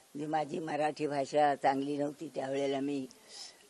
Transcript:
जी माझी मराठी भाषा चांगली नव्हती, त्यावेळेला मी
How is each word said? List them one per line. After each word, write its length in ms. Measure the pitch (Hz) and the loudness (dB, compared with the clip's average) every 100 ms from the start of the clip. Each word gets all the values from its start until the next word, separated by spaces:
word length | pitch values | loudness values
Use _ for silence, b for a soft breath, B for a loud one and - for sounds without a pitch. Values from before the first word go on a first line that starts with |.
| B 143 | B -8
जी 80 | 151 | -2
माझी 320 | 156 143 180 | -2 -2 -4
मराठी 480 | 156 147 151 151 151 | -4 0 0 0 -2
भाषा 480 | 143 135 147 147 | 0 2 4 4
चांगली 420 | 135 139 139 139 143 | 4 2 2 0 0
नव्हती, 340 | 143 147 151 | -2 -4 -8
त्यावेळेला 460 | 139 135 139 139 135 | -6 -2 0 0 0
मी 260 | 139 143 131 - B B B B B | 0 -2 -6 -12 B B B B B